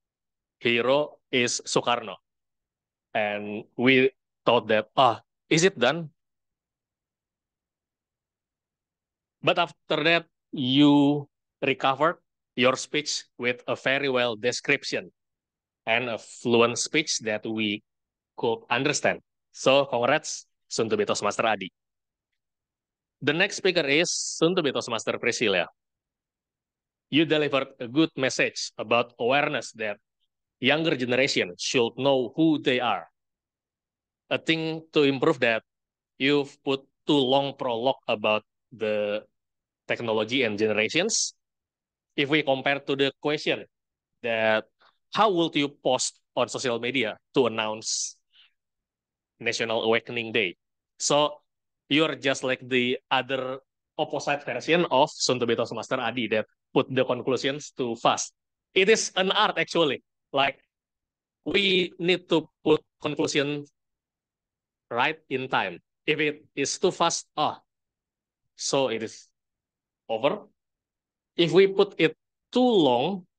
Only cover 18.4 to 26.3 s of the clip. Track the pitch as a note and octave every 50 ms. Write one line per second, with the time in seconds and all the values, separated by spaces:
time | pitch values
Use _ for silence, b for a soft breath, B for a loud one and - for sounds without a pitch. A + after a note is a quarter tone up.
18.4 | - A#2 A2+ A2+ - - B2 B2 C#3 D3 C#3+ - - G#2 F2+ - - _ _ _
19.4 | _ _ - - - C3+ C3 C#3+ C3+ - B2+ A#2+ A#2+ B2 D3 D#3 - - - -
20.4 | - _ _ _ _ - - - A2+ A2 G#2+ G#2 G2+ A2+ G#2+ - G#2 G2+ G2+ -
21.4 | A2+ A2+ G#2+ G2+ F#2 F2 _ _ _ _ _ _ _ _ _ _ _ _ _ _
22.4 | _ _ _ _ _ _ _ _ _ _ _ _ _ _ _ - - D3 D3 E3+
23.4 | G3 G3+ - - - F#3+ F3 F3 D3+ C#3 C#3 D#3 F3+ - - - - - - -
24.4 | E3 E3+ F#3 F#3 D#3+ C3 B2 B2 - B2+ A#2 A2 - - A#2 G#2+ A2 A#2+ A2+ -
25.4 | B2 G2+ F#2+ F2 E2 - - _ _ _ _ _ _ _ _ _ _ _